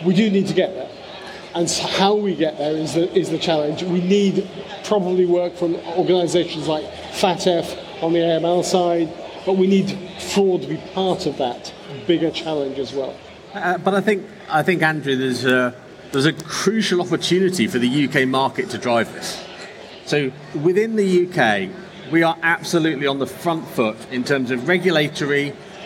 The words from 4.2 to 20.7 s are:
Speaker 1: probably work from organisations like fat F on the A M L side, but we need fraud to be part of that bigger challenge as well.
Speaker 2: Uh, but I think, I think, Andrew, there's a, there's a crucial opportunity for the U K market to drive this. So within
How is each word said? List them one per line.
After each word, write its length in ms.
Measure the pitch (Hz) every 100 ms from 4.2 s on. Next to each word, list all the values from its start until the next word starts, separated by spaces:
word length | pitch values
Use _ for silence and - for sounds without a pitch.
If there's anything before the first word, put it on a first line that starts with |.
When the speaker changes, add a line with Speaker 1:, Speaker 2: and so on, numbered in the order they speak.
| 196 190 - - - -
Speaker 1:
probably 420 | - 208 180 185 180
work 300 | 175 175 175
from 200 | 170 170
organisations 920 | - 170 156 185 170 165 160 160 147
like 240 | 156 147 - -
fat 320 | - 196 175 185
F 580 | 170 156 - - -
on 100 | 165
the 60 | 170
A 160 | 170 165
M 100 | 170
L 180 | 175
side, 500 | 175 190 175 170 160 - - - -
but 120 | 190
we 100 | 185
need 300 | 196 180 - - - -
fraud 300 | - 196 180
to 40 | 135
be 100 | 156 -
part 320 | - 190 165 156
of 120 | 131
that 360 | 127 120 - - - 139 120
bigger 240 | 165 160
challenge 480 | - 165 151 139 131
as 120 | 127
well. 240 | 139 131 - - - -
Speaker 2:
Uh, 240 | 202 180 175
but 160 | 190
I 80 | 196
think, 240 | 190 202 156 - -
I 140 | 156
think, 180 | 147 175
Andrew, 340 | 160 156 139 131
there's 300 | 131 120 127
a, 300 | 127 123 120 - - -
there's 140 | 139 143
a 80 |
crucial 680 | - - - - 220 - 180
opportunity 680 | 175 170 - 180 185 185 107
for 120 | 123
the 80 | 123
U 220 | 139 139
K 160 | 147 131
market 440 | 131 135 123 127
to 60 | 110
drive 360 | 123 117 110
this. 280 | - - - - - - - - - -
So 260 | 151 135 - - 165
within 360 | 151